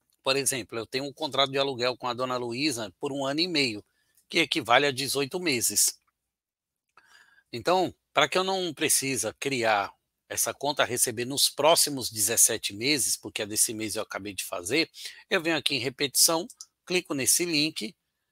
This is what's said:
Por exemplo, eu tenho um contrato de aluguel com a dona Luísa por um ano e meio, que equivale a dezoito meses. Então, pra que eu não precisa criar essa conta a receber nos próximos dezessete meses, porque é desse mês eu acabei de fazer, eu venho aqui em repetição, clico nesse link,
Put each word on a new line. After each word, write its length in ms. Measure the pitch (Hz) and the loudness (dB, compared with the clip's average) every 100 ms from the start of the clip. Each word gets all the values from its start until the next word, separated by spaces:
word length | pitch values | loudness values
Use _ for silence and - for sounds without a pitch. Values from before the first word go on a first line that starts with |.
| _ _ | _ _
Por 120 | - | -2
exemplo, 440 | 135 127 131 123 117 | 0 0 -2 -4 -8
eu 80 | 107 | -6
tenho 180 | 131 | -6
um 80 | 139 | -6
contrato 400 | - 151 131 139 | -6 -4 0 0
de 60 | 139 | 0
aluguel 360 | 139 123 123 | -2 0 -2
com 140 | 123 123 | -2 -4
a 60 | |
dona 240 | 117 127 127 | -4 -2 -2
Luísa 520 | 123 120 151 120 107 - | -4 -2 -2 -2 -6 -8
por 140 | 143 | -6
um 140 | 139 135 | -4 -2
ano 140 | 147 | 0
e 60 | 180 | 0
meio, 380 | 156 131 104 - _ _ _ _ | 0 0 -2 -12 _ _ _ _
que 80 | 170 | 0
equivale 480 | 160 160 117 123 143 | 0 0 4 6 6
a 40 | |
dezoito 480 | 127 135 135 139 185 | 0 -2 -2 -2 -2
meses. 600 | 180 123 107 101 - - _ _ _ _ _ _ _ _ _ _ _ - _ _ _ | 0 0 2 2 2 0 _ _ _ _ _ _ _ _ _ _ _ -20 _ _ _
Então, 420 | 120 160 185 160 - _ | -4 0 2 0 -4 _
pra 120 | - 151 | 2 4
que 120 | 185 | 2
eu 60 | |
não 280 | 190 190 180 | 0 -2 -4
precisa 640 | 151 151 - 135 123 107 - | -2 0 2 0 -2 -4 -4
criar 540 | 139 131 113 104 98 - _ _ - | -4 0 2 2 0 -8 _ _ -8
essa 280 | 101 123 | -4 -4
conta 280 | - 139 139 | -2 -2 0
a 40 | 110 | 0
receber 400 | 120 - 113 120 | 2 0 0 -4
nos 240 | 139 - | 0 0
próximos 580 | - 147 170 - 139 107 | 4 4 6 4 -2 -6
dezessete 640 | 110 104 110 - 110 - | -2 0 4 4 2 -4
meses, 420 | 101 127 143 - | -4 0 0 0
porque 280 | - 110 - | -4 -6 -6
é 40 | 104 | -4
desse 280 | 107 - | 0 0
mês 200 | 107 107 | -2 -6
eu 80 | 104 | -4
acabei 300 | 101 101 98 | -6 -8 -8
de 140 | 95 - | -8 -8
fazer, 440 | 95 90 151 156 - - - - | -8 -2 -2 -2 -6 -16 -18 -4
eu 140 | 190 | -2
venho 160 | 160 156 | 0 -2
aqui 160 | - | -2
em 60 | 139 | -2
repetição, 680 | 127 127 143 - - 165 - - - _ - | -4 -4 -2 2 4 2 -2 -12 -20 _ -2
clico 260 | 180 - | -2 0
nesse 320 | 147 120 - | -2 2 2
link, 500 | 175 160 - - 214 - _ _ _ | 2 2 0 -2 -10 -12 _ _ _